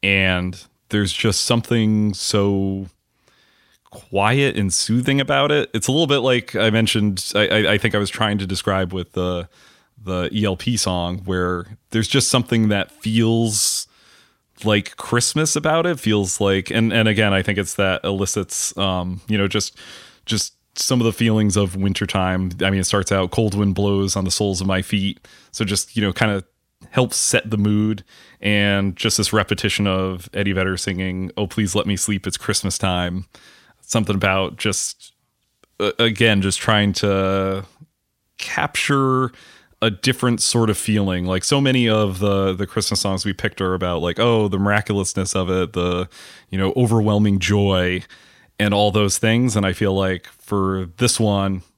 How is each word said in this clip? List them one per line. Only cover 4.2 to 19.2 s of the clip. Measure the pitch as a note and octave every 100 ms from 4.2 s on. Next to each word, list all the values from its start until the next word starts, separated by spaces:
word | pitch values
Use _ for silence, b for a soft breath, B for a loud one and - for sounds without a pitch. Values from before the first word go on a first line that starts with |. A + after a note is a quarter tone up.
| G2+ C3+ C#3 -
and | G2
soothing | - - A#2 B2+ C#3
about | C3 C#3 C#3+
it. | D3 -
It's | G#2+ -
a |
little | C3+ E3
bit | C#3
like | B2+ B2 A#2+ -
I | A2
mentioned, | A2 A2 A2+ G#2 F#2 - G2+
I, | G#2+
I, | G#2+ G2
I | G#2
think | A2+
I | G#2
was | G2+
trying | - A2 G#2
to | F#2+
describe | F#2+ - F#2+ F#2
with | F#2 E2+
the, | - F2+ F2+ E2+ b b b b _
the | G2+ F#2 F2
E | G#2+
L | G#2 F#2
P | - A#2
song, | - F2+ F2 F#2
where | F#2 F#2 F2+ F2+ F2 - _
there's | A2+ A2+
just | C#3+ -
something | C3 A#2+ A2+ A2
that | G2+ F#2
feels | - A2 A2 A2+ A2+ A#2 G#2+ - - - b b b b b b _
like | A2 G#2 G2+ -
Christmas | - A#2+ - D3+ D#3 D#3
about | D#3 D#3+
it, | E3+ D#3
feels | - G#2+ F#2+ -
like, | G2 G2 F#2
and, | A2+ A2+
and | G#2+ A2
again, | G#2 G#2+
I | G2
think | F#2+ G2+
it's | F#2+
that | - G2 F#2
elicits, | F2+ G2 G2 - F#2+ - - -
um, | G2 F#2 F2+ F#2